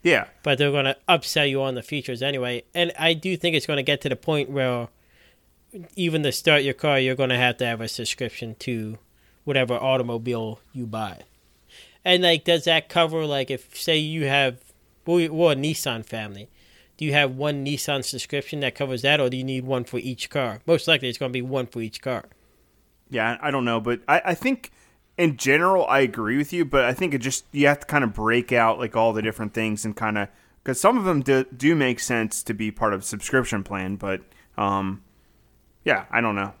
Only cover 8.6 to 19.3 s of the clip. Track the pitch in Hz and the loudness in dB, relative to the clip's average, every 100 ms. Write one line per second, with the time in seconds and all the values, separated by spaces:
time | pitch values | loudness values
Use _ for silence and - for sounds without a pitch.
8.6 | - 117 107 110 _ _ _ _ - 135 | -6 -6 -6 -12 _ _ _ _ -2 0
9.6 | 123 123 131 131 120 117 117 117 110 110 | 0 0 2 0 0 -4 -4 -4 -6 -10
10.6 | _ 131 117 110 104 - - _ _ _ | _ -12 -8 -6 -8 -10 -20 _ _ _
11.6 | _ - - _ 180 180 180 165 - 170 | _ -20 -20 _ 2 4 6 4 4 2
12.6 | 170 160 151 175 160 160 151 143 131 135 | 4 0 2 2 2 2 -2 -2 -2 -6
13.6 | - - - 156 156 160 139 143 135 123 | -8 -6 0 0 0 -2 0 2 2 -2
14.6 | _ _ _ _ - 175 165 160 170 139 | _ _ _ _ 0 2 2 4 4 4
15.6 | 147 151 143 113 110 113 107 98 107 _ | 0 -2 -4 -6 -8 -10 -10 -14 -18 _
16.6 | _ _ _ - 156 143 139 131 147 143 | _ _ _ -6 0 2 2 0 -4 -2
17.6 | 139 143 - 139 127 127 - 143 - 151 | -4 -4 -4 -4 -4 -8 -6 -6 -6 -4
18.6 | 139 - 139 127 135 151 131 | -4 -2 -4 0 2 2 2